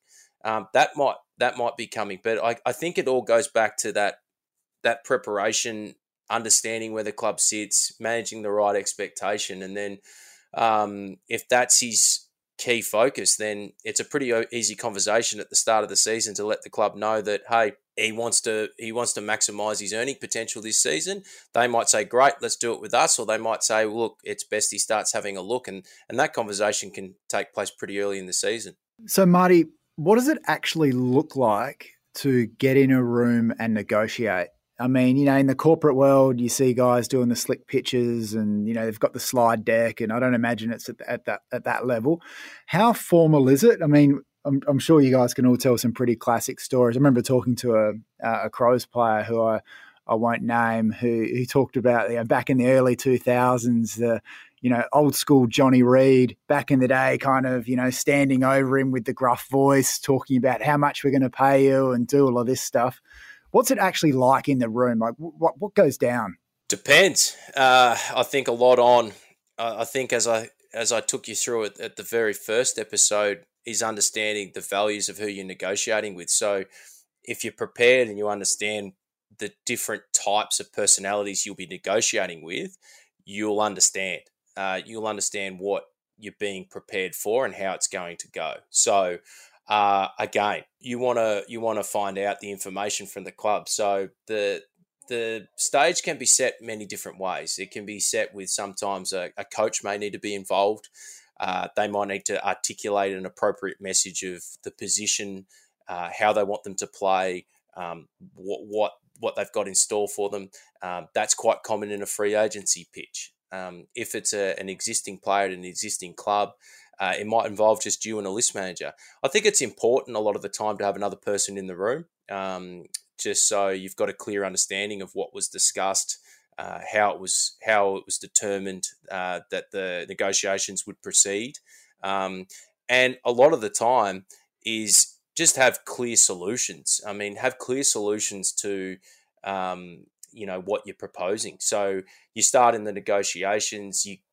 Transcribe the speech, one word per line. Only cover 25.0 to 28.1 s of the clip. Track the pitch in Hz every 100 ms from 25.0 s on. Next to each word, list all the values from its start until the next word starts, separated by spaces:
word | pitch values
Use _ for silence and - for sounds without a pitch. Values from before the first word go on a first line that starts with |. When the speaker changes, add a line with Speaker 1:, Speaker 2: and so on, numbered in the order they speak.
| 110
Speaker 1:
having | 113 101 95
a |
look," | 92 123 -
and, | 95 - - -
and | 120
that | 151
conversation | - 107 98 104 104 98
can | 92 95 - -
take | 104 95
place | - 98
pretty | - 101 101
early | 101